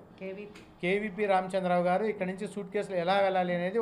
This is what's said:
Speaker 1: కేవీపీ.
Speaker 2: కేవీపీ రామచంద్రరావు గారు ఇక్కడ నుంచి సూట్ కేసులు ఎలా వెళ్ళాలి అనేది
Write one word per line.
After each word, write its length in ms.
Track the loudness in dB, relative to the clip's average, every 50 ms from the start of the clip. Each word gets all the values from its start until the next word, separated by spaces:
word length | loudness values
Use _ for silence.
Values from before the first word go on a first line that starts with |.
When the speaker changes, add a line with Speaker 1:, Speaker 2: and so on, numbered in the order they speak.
| -16 -20 -18 -14
Speaker 1:
కేవీపీ. 440 | -12 -12 -12 -12 -14 -16 -16 -20 -20 -20 -10 -4
Speaker 2:
కేవీపీ 400 | 0 0 0 0 0 -2 -4 -2 2 2
రామచంద్రరావు 540 | 4 2 2 0 -2 0 2 2 2 4 4
గారు 180 | 4 2 2 2 0
ఇక్కడ 140 | -2 -2 -4 -4
నుంచి 160 | -4 -6 -6 -8 -6
సూట్ 180 | -8 -6 -4 -2
కేసులు 220 | -4 -2 -2 -2 0 2
ఎలా 100 | 2 4 4 4
వెళ్ళాలి 260 | 4 2 2 2 0 0 -2
అనేది 200 | -2 -2 0 0